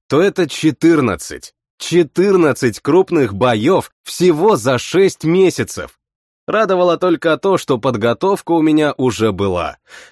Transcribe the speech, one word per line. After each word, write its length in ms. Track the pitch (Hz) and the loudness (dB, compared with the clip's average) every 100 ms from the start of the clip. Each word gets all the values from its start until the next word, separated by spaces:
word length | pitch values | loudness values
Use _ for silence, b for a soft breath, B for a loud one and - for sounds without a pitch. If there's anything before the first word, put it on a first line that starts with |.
| - | -2
то 120 | 143 | 0
это 280 | 196 - 165 | 0 0 -4
четырнадцать. 1040 | - 156 127 160 160 123 85 - 65 - _ _ - | -2 -2 2 2 2 0 -2 -8 -16 -18 _ _ -16
Четырнадцать 1000 | - 170 160 - 202 190 156 127 123 - | -2 0 0 0 2 2 2 0 -4 -4
крупных 540 | - 170 185 170 120 | 0 2 2 0 -2
боёв 580 | 101 123 110 131 180 - _ | 0 0 0 0 0 -2 _
всего 520 | - - 180 151 202 170 | -12 0 0 2 2 0
за 220 | 117 123 | 0 -2
шесть 460 | - 175 190 - | -2 0 0 0
месяцев. 760 | 156 180 185 - 104 - 69 _ _ _ _ _ - | 0 2 2 0 -6 -8 -14 _ _ _ _ _ -6
Радовало 500 | 214 208 185 180 160 | -2 0 2 0 0
только 400 | 180 160 165 151 | 0 0 0 0
то, 200 | 196 175 | 0 -2
что 200 | - 127 | -2 -2
подготовка 720 | 131 117 117 117 190 196 - | -2 -2 -2 0 -2 -2 -2
у 100 | 165 | 0
меня 320 | 156 156 147 131 | 2 2 0 0
уже 340 | 127 110 110 | -2 0 -2
была. 460 | 92 101 90 76 - _ B B | 0 -2 -2 -6 -10 _ B B